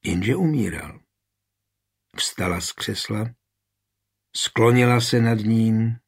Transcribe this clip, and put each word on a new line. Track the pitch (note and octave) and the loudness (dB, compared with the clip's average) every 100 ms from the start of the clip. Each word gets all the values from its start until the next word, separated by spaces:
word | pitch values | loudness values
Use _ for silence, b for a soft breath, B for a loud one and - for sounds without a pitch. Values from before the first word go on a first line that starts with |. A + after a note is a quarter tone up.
Jenže | - F2 G2+ D3+ | -2 -2 0 0
umíral. | F3 D3+ F#2+ - - - _ _ _ _ _ _ _ _ _ _ _ - | 0 0 -2 -6 -12 -18 _ _ _ _ _ _ _ _ _ _ _ -10
Vstala | - - F#2 F2 | -8 -4 -4 -4
z | - | -6
křesla, | - - G#2+ - G#2+ A2+ - _ _ _ _ _ _ _ _ _ - | -10 -8 -8 -6 -6 -6 -10 _ _ _ _ _ _ _ _ _ -8
sklonila | - - A#2 B2 B2 A#2+ | -6 2 4 6 4 4
se | A#2+ B2 | 2 0
nad | A#2 A2+ | 2 0
ním | G#2+ A2+ A2+ A2 A2+ A#2 | 2 2 2 2 0 -4